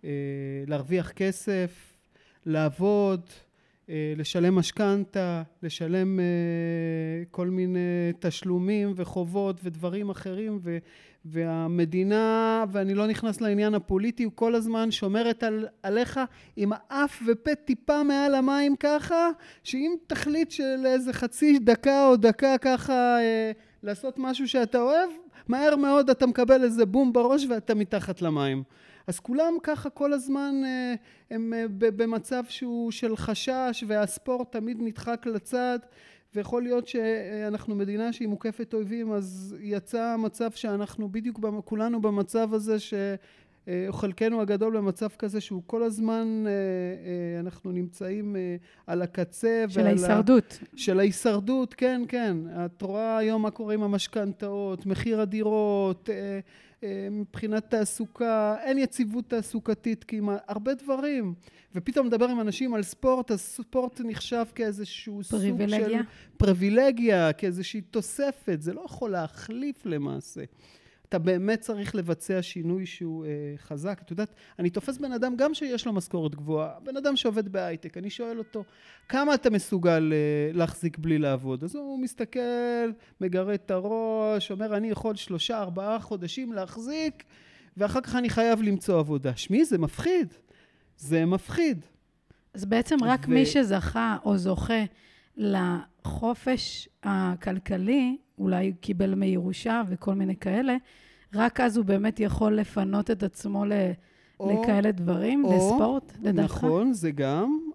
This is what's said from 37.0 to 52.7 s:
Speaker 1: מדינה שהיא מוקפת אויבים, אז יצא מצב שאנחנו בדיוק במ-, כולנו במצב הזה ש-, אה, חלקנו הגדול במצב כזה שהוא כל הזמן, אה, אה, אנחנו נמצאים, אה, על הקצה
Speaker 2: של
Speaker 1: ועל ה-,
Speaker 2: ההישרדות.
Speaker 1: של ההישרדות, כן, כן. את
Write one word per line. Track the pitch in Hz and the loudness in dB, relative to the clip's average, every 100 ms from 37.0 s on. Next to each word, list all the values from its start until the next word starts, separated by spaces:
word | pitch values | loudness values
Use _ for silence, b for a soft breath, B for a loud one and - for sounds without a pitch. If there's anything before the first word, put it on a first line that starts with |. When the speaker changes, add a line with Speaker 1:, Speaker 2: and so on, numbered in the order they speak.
| 220 226 185 214 214 208 - 202 | 0 -2 -4 -6 -4 -4 -4 -2
Speaker 1:
מדינה | 196 208 233 | -2 -2 -2
שהיא | 226 226 | -4 -4
מוקפת | 208 226 214 233 | -4 -4 -6 -6
אויבים, | 226 202 233 226 | -4 -4 -4 -2
אז | 208 190 185 190 202 | -2 -4 -10 -14 -12
יצא | 208 202 196 233 233 226 | -4 -4 -4 -4 -2 0
מצב | 220 - 226 | -2 -2 -6
שאנחנו | 220 226 202 208 - 208 | -4 -4 -4 -4 -6 -6
בדיוק | 202 226 220 | -6 -6 -4
במ-, | 214 208 196 | -4 -4 -4
כולנו | 214 220 233 | -2 0 0
במצב | 214 202 185 226 226 | 0 0 0 0 0
הזה | 220 214 214 | 0 0 -2
ש-, | 202 208 196 196 b b b b - | -2 -4 -4 -6 b b b b -8
אה, | 180 190 | -6 -4
חלקנו | 196 208 180 226 226 | -4 -4 0 0 2
הגדול | 208 202 220 226 | 0 2 2 0
במצב | 196 180 214 | 0 -2 -4
כזה | - 214 208 | -4 -6 -4
שהוא | - 185 175 | -6 -10 -4
כל | 226 | -2
הזמן, | 233 214 220 226 226 220 214 | -2 0 0 0 -2 -2 -2
אה, | |
אה, | 202 196 185 180 185 175 175 175 170 | 0 0 -2 -4 -6 -8 -6 -4 -6
אנחנו | 175 - 190 | -8 -10 -6
נמצאים, | 180 180 175 185 202 208 202 | -4 -4 -6 -8 -6 -4 -4
אה, | 180 175 b b - | -4 -6 b b -6
על | 175 | -4
הקצה | 175 175 175 - 226 226 220 | -4 -4 -6 -2 0 2 0
Speaker 2:
של | 190 | 2
Speaker 1:
ועל | 214 | 4
ה-, | |
Speaker 2:
ההישרדות. | 202 180 208 208 254 - - - - | 4 4 4 8 6 6 -8 -20 -6
Speaker 1:
של | - 190 | 0 4
ההישרדות, | 202 185 240 208 202 262 254 | 4 4 0 0 0 -2 -2
כן, | - 254 254 240 | 0 0 0 -2
כן. | 247 226 170 165 170 | -2 -2 -2 -4 -6
את | 175 | -8